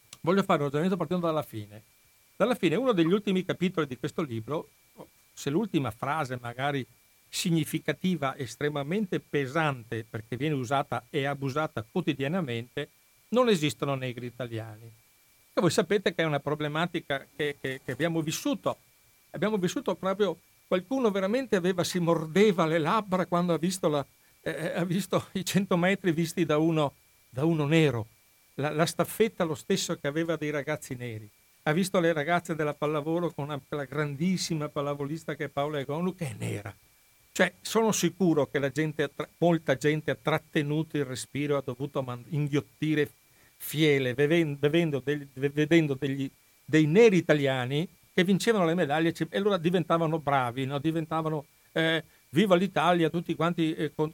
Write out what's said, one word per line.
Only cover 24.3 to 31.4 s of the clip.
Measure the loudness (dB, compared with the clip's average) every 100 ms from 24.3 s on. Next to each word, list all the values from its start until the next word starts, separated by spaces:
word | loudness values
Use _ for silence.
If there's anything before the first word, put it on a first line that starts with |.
| _
eh, | -8 -4 -4 -2
ha | 0
visto | 0 0 -2 -2
i | -6 -2
cento | -2 2 2
metri | 2 2 0
visti | 0 0 0 0
da | 2
uno, | 2 2 0 -2 _ _ _
da | -2 0
uno | 2 4
nero. | 6 6 2 -6 _ _ _ _ -6
La, | -2
la | 2 0
staffetta | 0 -2 2 0 2
lo | -4 -4
stesso | -2 -2 -2 -4
che | -4
aveva | -2 -2 -2
dei | -2
ragazzi | -4 -4 -6 -8 -10
neri. | -8 -10 -14 _